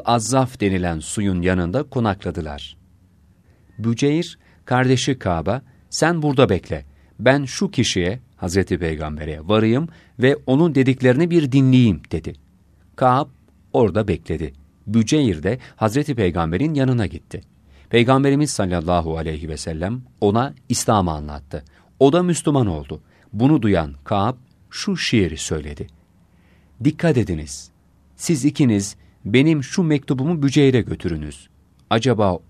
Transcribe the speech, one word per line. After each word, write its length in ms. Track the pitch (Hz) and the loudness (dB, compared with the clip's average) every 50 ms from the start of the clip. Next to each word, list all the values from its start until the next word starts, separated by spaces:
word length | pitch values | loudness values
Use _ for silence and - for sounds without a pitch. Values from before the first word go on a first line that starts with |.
| - | 0
Azzaf 560 | - 120 120 110 104 127 131 131 127 127 - | 0 0 0 0 0 0 2 0 0 -2 -2
denilen 380 | 104 101 95 92 90 87 82 78 | -2 0 0 0 -2 -2 -4 -6
suyun 440 | 73 - - - 104 101 92 90 87 | -8 -8 -6 -2 -2 0 0 0 0
yanında 400 | 90 92 92 87 82 92 131 151 | 0 0 0 0 -2 -2 -4 -4
konakladılar. 920 | 143 - 131 117 107 95 - - 92 82 90 80 76 73 73 - - - - _ _ _ _ _ _ _ _ _ _ _ _ _ _ _ _ _ _ _ - | -4 -4 -2 -2 -2 -2 -4 -6 -8 -8 -8 -8 -10 -10 -12 -16 -18 -20 -20 _ _ _ _ _ _ _ _ _ _ _ _ _ _ _ _ _ _ _ -6
Büceyr, 600 | 107 117 113 113 139 143 147 160 170 170 - _ _ _ _ _ _ | -4 -4 -2 0 0 0 0 0 -2 -4 -10 _ _ _ _ _ _
kardeşi 540 | - 127 127 127 127 131 127 - - 135 - | -2 0 0 2 2 2 0 0 -2 -4 -2
Kâb'a, 440 | - 101 87 82 78 - 107 131 - - _ _ _ - | -2 -2 -2 -2 -2 -2 -4 -4 -6 -12 _ _ _ -12
Sen 320 | - - 156 160 175 165 147 | -4 0 0 0 0 0 0
burada 260 | 147 139 127 131 101 | 0 2 2 2 2
bekle, 360 | 101 82 - - - 76 73 - - _ _ _ _ - 104 | 2 -2 -4 -6 -10 -10 -10 -14 -20 _ _ _ _ -2 2
"Ben 200 | 127 135 143 139 | 2 2 2 0
şu 260 | 127 - - 202 190 | -4 -6 -4 -4 -4
kişiye," 500 | - - 113 - - 98 87 87 107 127 - _ _ | 0 -2 -2 0 0 0 -2 -2 -2 -4 -10 _ _
Hazreti 420 | - - 92 82 98 92 - 95 80 | -10 -8 -2 0 0 0 0 -2 -4
Peygamber'e, 600 | 85 80 80 73 76 76 76 73 76 76 76 76 78 85 | -2 -4 -4 -6 -8 -8 -8 -10 -10 -10 -10 -10 -4 0
"varayım 400 | 104 110 110 110 113 131 165 165 - - - _ _ - | 0 2 2 2 2 0 0 -4 -8 -16 -20 _ _ 0
ve 180 | 117 131 139 - - | 2 2 2 2 0
onun 280 | - 131 139 170 175 139 | 0 2 2 2 2 4
dediklerini 560 | 139 131 123 131 127 123 127 123 131 170 175 | 2 2 2 2 2 2 2 4 4 2 2
bir 220 | 170 170 151 135 120 | 2 0 0 2 2
dinleyeyim." 480 | 139 135 131 127 127 123 113 92 76 - - - | 4 4 6 6 6 6 4 2 0 -4 -8 -8
dedi. 220 | 80 - - 76 - _ _ _ _ _ _ _ _ _ _ _ | -8 -8 -8 -14 -14 _ _ _ _ _ _ _ _ _ _ _
Kâb 300 | - 131 127 123 135 151 143 - _ _ _ _ _ _ _ - | 0 2 2 2 2 0 -4 -8 _ _ _ _ _ _ _ 0
orada 360 | 135 120 101 85 104 110 98 | 2 2 2 2 0 -2 -2
bekledi. 440 | 87 - - - 85 78 80 73 69 - - _ _ _ - | -2 -6 -4 -8 -8 -6 -8 -10 -12 -16 -20 _ _ _ -10
Büceyr 560 | - 104 117 110 101 151 156 143 113 90 76 73 | -2 0 0 2 2 2 2 2 2 0 0 -2
de 160 | 92 120 127 - - - | -4 -4 -4 -8 -14 -8
Hazreti 380 | - 110 110 104 139 147 151 139 | -2 -2 0 0 0 -2 -2 -2
Peygamber'in 600 | 117 104 87 78 90 82 82 82 95 135 160 160 | 0 0 0 0 0 -2 -2 -2 -2 -2 0 0
yanına 320 | 139 135 131 131 120 104 | 0 0 0 0 0 -2
gitti. 340 | 82 76 76 _ _ - - - _ _ _ _ _ - - - - | -4 -6 -12 _ _ -16 -16 -16 _ _ _ _ _ -20 -20 -10 0
Peygamberimiz 600 | - 117 120 117 131 135 139 139 139 143 151 143 | 2 2 4 4 4 4 4 2 2 2 0 -2
sallallahu 640 | - - 101 92 90 87 82 85 87 87 82 82 80 | -2 -2 -2 -2 -2 -2 0 0 0 0 0 -2 -4
aleyhi 320 | 80 80 80 78 78 85 78 | -6 -6 -6 -6 -8 -8 -10
ve 80 | 78 | -10
sellem 460 | 71 - 85 80 80 85 95 120 127 123 - _ - | -10 -8 -8 -8 -6 -6 -6 -6 -8 -12 -14 _ 0
ona 340 | - 101 101 117 127 139 147 - _ - | 0 2 2 2 0 -2 -6 -12 _ -6
İslam'ı 420 | 127 - - - 117 104 92 87 | -4 -4 0 0 2 2 2 0
anlattı. 540 | 78 76 73 73 73 69 - - - - - - _ _ _ _ _ - | -2 -6 -8 -10 -12 -14 -16 -14 -14 -14 -14 -16 _ _ _ _ _ 4
O 140 | 135 139 143 | 4 4 6
da 100 | 175 180 | 4 2
Müslüman 440 | 180 170 - - 165 143 135 123 | 2 -2 -2 0 0 0 2 0
oldu. 340 | 101 82 76 71 - - - _ _ _ _ _ _ - | 0 -2 -6 -8 -12 -14 -14 _ _ _ _ _ _ -4
Bunu 300 | 104 117 139 160 143 107 | 0 2 4 4 4 2
duyan 320 | 107 98 85 80 71 67 - - | 2 0 0 0 -4 -8 -12 -8
Kâb 300 | - 110 101 98 113 123 - _ _ _ _ _ _ | -4 -2 -2 0 -2 -4 -6 _ _ _ _ _ _
şu 260 | - - - - 190 | -12 -8 -4 -4 -4
şiiri 400 | 165 - - - 113 95 80 - | -4 -4 0 2 2 2 2 -2
söyledi. 500 | - - - 85 78 73 73 71 - - 76 _ _ _ _ _ _ _ _ _ _ _ _ _ _ _ _ _ - 113 | -6 -8 -6 -6 -6 -6 -8 -12 -12 -14 -16 _ _ _ _ _ _ _ _ _ _ _ _ _ _ _ _ _ -2 -2
"Dikkat 320 | 143 156 - - 165 156 | -2 0 0 0 2 2
ediniz. 540 | 127 104 95 90 76 73 71 - - - - _ _ _ _ _ _ _ _ _ | 2 0 0 -2 -6 -6 -10 -14 -16 -18 -20 _ _ _ _ _ _ _ _ _
Siz 280 | - - - 170 135 123 | -10 -4 -2 -2 2 0
ikiniz 520 | 147 143 - 151 123 107 101 101 - - _ _ _ _ _ - | 0 2 2 2 4 4 2 0 -2 -8 _ _ _ _ _ -8
benim 380 | 92 104 127 139 160 160 147 127 | 0 2 4 4 4 2 0 -2
şu 200 | - - - 185 | -4 -2 -2 0
mektubumu 600 | 156 151 143 143 - 147 127 131 160 180 160 139 | 2 0 0 0 -2 -2 -2 0 -2 0 0 0
Büceyr'e 380 | 139 127 151 143 135 127 120 | 2 4 4 4 6 4 2
götürünüz. 680 | 87 - - - - 90 85 78 76 73 73 - - _ _ _ _ _ _ _ _ - | 0 0 -4 -6 -6 -6 -6 -6 -6 -10 -12 -14 -20 _ _ _ _ _ _ _ _ -2
Acaba 480 | 107 117 113 131 120 104 107 98 90 85 _ | -2 0 2 2 2 2 2 0 0 -2 _